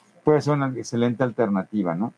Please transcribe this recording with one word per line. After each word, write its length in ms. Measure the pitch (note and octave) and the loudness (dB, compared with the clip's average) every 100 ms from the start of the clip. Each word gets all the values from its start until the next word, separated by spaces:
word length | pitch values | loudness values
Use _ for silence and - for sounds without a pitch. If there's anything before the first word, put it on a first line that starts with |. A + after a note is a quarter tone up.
| _ _ | _ _
puede 200 | - D3+ | 2 2
ser 100 | C#3+ | 2
una 160 | D3 C3+ A#2+ | 0 -2 -6
excelente 480 | - A#2 A#2+ A2+ | -6 0 0 0
alternativa, 680 | B2+ A2 G#2 G2 F2+ G#2+ F2+ | -2 0 0 0 -2 -2 -2
¿no? 180 | E2 A2+ | -2 -4